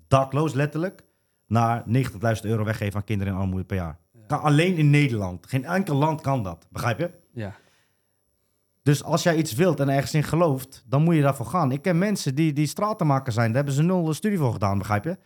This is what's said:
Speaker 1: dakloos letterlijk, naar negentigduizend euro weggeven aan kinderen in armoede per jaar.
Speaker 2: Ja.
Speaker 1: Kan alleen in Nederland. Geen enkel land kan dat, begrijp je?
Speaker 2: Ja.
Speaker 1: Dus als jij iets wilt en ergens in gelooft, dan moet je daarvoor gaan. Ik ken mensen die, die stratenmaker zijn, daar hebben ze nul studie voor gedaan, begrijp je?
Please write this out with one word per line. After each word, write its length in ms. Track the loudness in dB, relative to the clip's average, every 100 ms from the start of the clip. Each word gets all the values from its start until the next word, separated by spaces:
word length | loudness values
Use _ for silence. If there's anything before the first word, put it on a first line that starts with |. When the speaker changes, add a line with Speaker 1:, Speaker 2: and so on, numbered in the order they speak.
| 0
Speaker 1:
dakloos 440 | 0 2 -2 -2
letterlijk, 500 | -2 -2 -4 -8 -10 _ _ _ _ 0
naar 360 | 2 2 0 0
negentigduizend 640 | 0 0 -2 -2 -2 -2
euro 160 | -2
weggeven 300 | -2 -2 -4
aan 100 | -4
kinderen 280 | -4 -4 -2
in 60 | -2
armoede 260 | -2 -4
per 120 | -4 -6
jaar. 220 | -6 -10 _
Speaker 2:
Ja. 140 | _ -6
Speaker 1:
Kan 140 | -2
alleen 360 | 2 4 4 4
in 140 | 4
Nederland. 560 | 6 4 0 -4 -6 -6
Geen 180 | -6
enkel 300 | -2 -2 0 0
land 240 | 0 0
kan 220 | -2 -2
dat, 240 | -4 -10 _
begrijp 280 | -6 -4 -2
je? 120 | -6 -8 _
Speaker 2:
Ja. 220 | -12 -12 -12 _ _ _ _ _ _ _ _ _ _ _ _
Speaker 1:
Dus 200 | 0 0
als 200 | 0 0
jij 140 | 2 0
iets 160 | 0
wilt 260 | 0 2 2
en 80 | 0
ergens 260 | 0 0
in 80 | -2
gelooft, 640 | 0 2 2 0 -6 -20 -2
dan 140 | 2
moet 120 | 4
je 80 | 4
daarvoor 240 | 4 0 -2
gaan. 260 | 0 0
Ik 100 | 0
ken 160 | 0 2
mensen 360 | 0 0 -2
die, 180 | 0 0
die 140 | 0 -2
stratenmaker 640 | -2 -2 0 2 2 0
zijn, 140 | 0 2
daar 100 | 0
hebben 180 | 0
ze 80 | 0
nul 320 | 2 2 0
studie 240 | -2 -2 0
voor 140 | 0
gedaan, 260 | 0 0 0
begrijp 260 | 0 -2
je? 140 | -2 -8